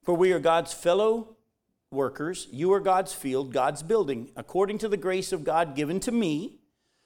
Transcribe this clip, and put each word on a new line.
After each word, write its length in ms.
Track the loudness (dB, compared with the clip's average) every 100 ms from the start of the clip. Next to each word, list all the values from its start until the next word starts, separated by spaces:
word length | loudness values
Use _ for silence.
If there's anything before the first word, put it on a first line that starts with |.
"For 100 | 0
we 200 | 2 4
are 60 | 4
God's 360 | 4 2 0
fellow 600 | -2 2 4 2 0 -4 -18 _ _ _ _ _
workers. 560 | -2 -2 -2 -8 -8 -12
You 200 | -2 2
are 60 | 4
God's 340 | 4 2 0
field, 400 | -6 -2 -2 -2
God's 280 | 0 0 -2
building. 480 | 0 0 2 -4 -6 -14
According 400 | -6 0 0 0
to 100 | -4
the 100 | -2
grace 340 | -2 -4 -4
of 120 | -4
God 300 | 0 0 0
given 240 | -2 -2 -2
to 120 | -2
me, 460 | 0 0 -2 -6 -14 _ _ _ _